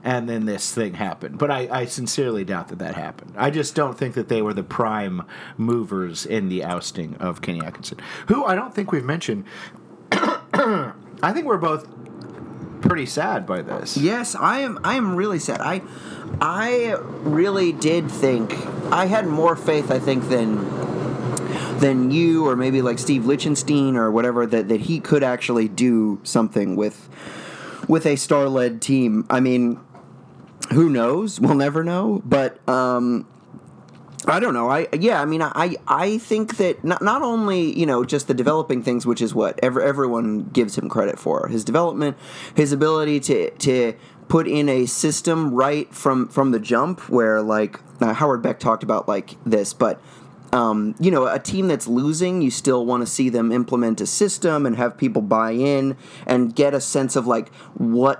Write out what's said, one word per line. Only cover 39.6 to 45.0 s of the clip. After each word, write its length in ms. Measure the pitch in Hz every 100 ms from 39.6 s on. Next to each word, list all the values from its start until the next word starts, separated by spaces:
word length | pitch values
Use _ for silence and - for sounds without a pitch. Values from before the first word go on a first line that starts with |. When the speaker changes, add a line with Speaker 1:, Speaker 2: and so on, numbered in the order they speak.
Speaker 2:
ev-, 140 | 127 127
everyone 640 | 143 139 131 117 113 107 -
gives 320 | - 110 -
him 120 | -
credit 280 | 113 101 -
for, 300 | - 71 -
his 160 | 113
development, 540 | 107 135 170 151 147 139 - - - -
his 180 | 147
ability 480 | 139 151 156 151 147
to, 300 | 139 120 82
to 420 | - 143 127 117 113 - - -
put 180 | 160 160
in 220 | 143 147
a 180 | 131 123
system 680 | -